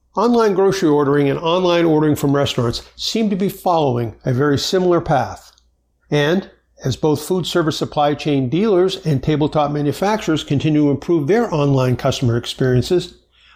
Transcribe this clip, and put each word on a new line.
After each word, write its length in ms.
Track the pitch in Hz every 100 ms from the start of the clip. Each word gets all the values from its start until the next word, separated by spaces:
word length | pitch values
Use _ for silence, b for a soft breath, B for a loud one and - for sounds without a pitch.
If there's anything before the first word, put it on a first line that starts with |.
| _ -
online 380 | 233 240 220
grocery 360 | 185 196 190 160
ordering 400 | 147 139 143 143
and 100 | 139
online 440 | 165 180 180 170
ordering 320 | 170 151 151 143
from 180 | 143 143
restaurants 520 | 139 - 120 - - -
seem 340 | - 220 214
to 40 | 190
be 140 | 196
following 640 | - 190 165 143 120 113 -
a 80 | 139
very 260 | 123 147 139
similar 440 | - 190 180 170
path. 500 | 165 139 104 - - _ _ _ _ _ _
And 400 | 147 147 190 - _ _ _
as 140 | 131 117
both 280 | 156 147 -
food 220 | 185 -
service 300 | 175 156 -
supply 380 | 143 151 147 147
chain 340 | 156 139 127
dealers 540 | 156 220 180 185 185 165
and 180 | 135
tabletop 480 | - 151 147 156 143
manufacturers 720 | 147 143 - 196 214 190 151
continue 400 | - 139 156 151
to 80 | 147
improve 340 | 135 - 170 139
their 260 | 220 233
online 440 | 156 143 135 127 123
customer 400 | 135 - 123 117
experiences, 840 | - - 131 123 120 180 175 - _ b b